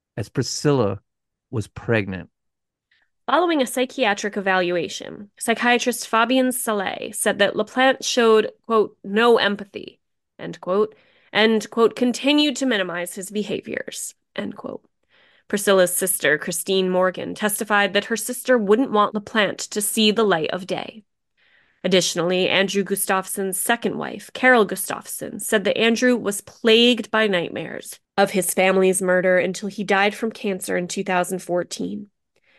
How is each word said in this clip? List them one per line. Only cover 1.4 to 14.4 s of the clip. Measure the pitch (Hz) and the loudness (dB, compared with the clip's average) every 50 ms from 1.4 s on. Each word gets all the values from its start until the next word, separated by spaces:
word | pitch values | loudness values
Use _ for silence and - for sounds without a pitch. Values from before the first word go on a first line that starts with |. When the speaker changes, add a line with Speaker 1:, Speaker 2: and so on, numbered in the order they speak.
| _ _ | _ _
Speaker 1:
was | - 104 104 - | -8 -8 -8 -8
pregnant. | _ - - - 117 110 98 95 95 90 85 - _ _ _ _ _ _ _ _ _ _ _ _ _ _ _ _ _ _ _ | _ -14 -2 0 0 0 0 -2 -6 -10 -10 -14 _ _ _ _ _ _ _ _ _ _ _ _ _ _ _ _ _ _ _
Speaker 2:
Following | - 254 302 349 339 330 294 | 0 2 2 2 2 2 2
a | 254 | 0
psychiatric | - - 262 247 254 - - 226 208 202 196 - 208 202 214 | 0 0 -2 -2 -2 -2 0 0 0 0 0 -2 -6 -6 -4
evaluation, | 190 196 190 185 185 175 175 175 151 - - - - - - - 208 - _ _ | -2 0 2 2 2 2 0 -2 -2 -4 -8 -10 -12 -14 -14 -16 -16 -20 _ _
psychiatrist | - - 226 220 233 240 240 240 - 247 226 - - - | -2 -2 -2 0 2 2 2 2 2 -2 -4 -4 -6 -2
Fabian | - 220 233 233 262 262 254 254 | 0 2 2 4 4 2 2 2
Saleh | 247 - - 240 214 208 190 190 - - - - 214 | 0 -2 -4 -4 -4 -2 -4 -4 -6 -6 -10 -10 -8
said | - - 214 196 202 | -2 -2 -2 2 2
that | 202 190 - | 2 0 2
LaPlante | - 214 208 - 254 262 269 262 - - | -2 -4 -2 0 2 4 4 4 2 -2
showed, | - - 247 233 226 220 220 214 - - _ _ | -2 0 2 4 6 6 4 4 0 -4 _ _
quote, | - 226 220 202 - - _ _ | 0 2 2 2 0 -2 _ _
"no | 196 196 214 233 240 233 - | -4 0 4 6 6 6 6
empathy," | - 202 202 202 202 - _ - - - - _ _ _ _ _ _ _ _ _ | 4 2 0 -4 -8 -14 _ -16 -16 -16 -20 _ _ _ _ _ _ _ _ _
end | - 170 170 - | -12 -12 -12 -10
quote, | - 175 180 202 214 214 - _ _ _ _ _ _ _ - | -6 -2 0 0 0 0 -4 _ _ _ _ _ _ _ 0
and, | 202 214 226 226 214 208 - | 2 4 4 4 2 0 -2
quote, | - 226 226 214 220 | 0 2 2 2 2
"continued | - 240 247 233 - - 269 294 294 302 294 247 - | 0 -2 -2 -2 0 0 2 2 4 2 2 0 -2
to | 269 | -2
minimize | 262 233 202 185 180 170 175 175 180 - | -2 0 0 -2 -4 -4 -6 -8 -8 -8
his | 208 185 - | -12 -12 -8
behaviors," | 208 214 202 202 175 - - - - - - - - - - - - _ _ _ _ | -6 -6 -4 -4 -6 -6 -6 -8 -8 -8 -8 -10 -10 -12 -12 -12 -14 _ _ _ _
end | - | -10